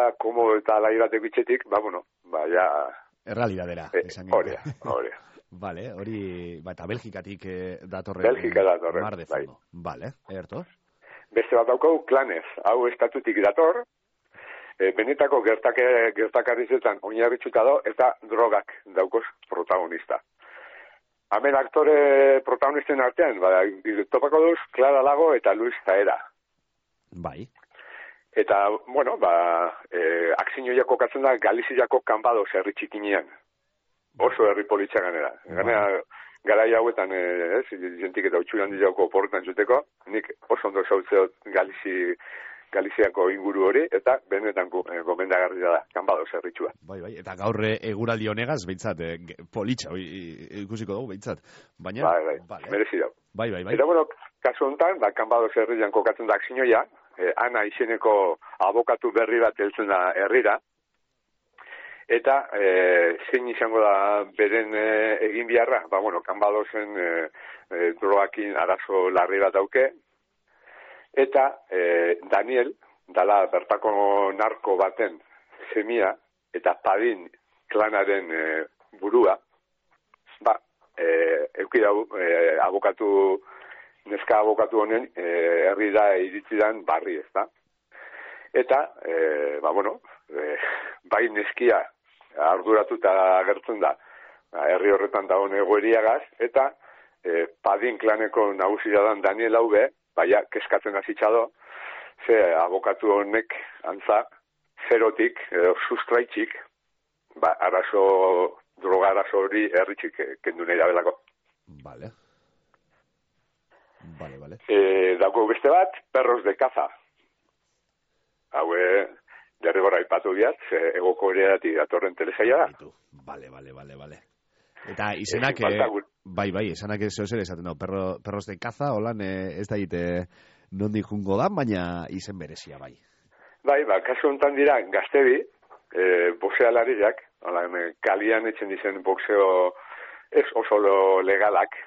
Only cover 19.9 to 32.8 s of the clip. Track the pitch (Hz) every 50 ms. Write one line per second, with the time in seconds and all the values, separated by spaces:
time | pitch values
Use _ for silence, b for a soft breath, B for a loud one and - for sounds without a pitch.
19.9 | 87 80 - - - 64 _ _ _ B B B B B B B B B B B
20.9 | B B B _ _ _ _ - 101 107 127 139 139 135 135 - - 165 151 151
21.9 | 151 147 143 143 139 139 139 135 135 135 - - 127 120 - 139 143 147 - -
22.9 | 147 135 127 123 - - 175 147 113 95 90 92 95 92 95 104 98 95 - 110
23.9 | 107 101 98 - - 127 139 143 151 156 160 165 170 - - - - - 127 135
24.9 | 143 135 131 139 143 147 165 160 147 117 - - 98 107 113 120 113 - - -
25.9 | 95 98 101 95 - - - - _ _ _ _ _ _ _ _ _ _ _ _
26.9 | _ _ _ _ - 90 82 80 67 78 113 131 _ B B B B B B B
27.9 | B B B B B B B B - - 107 - 104 101 101 104 107 - - 123
28.9 | 127 143 135 123 120 107 104 90 85 85 87 87 85 85 87 85 - - - -
29.9 | - 87 85 80 85 85 85 82 80 - - - - 139 131 123 123 127 123 -
30.9 | 127 117 123 113 - 139 135 135 127 113 104 101 104 120 117 - 135 123 123 -
31.9 | - 123 - - 113 110 110 123 117 110 101 - - 95 92 101 - -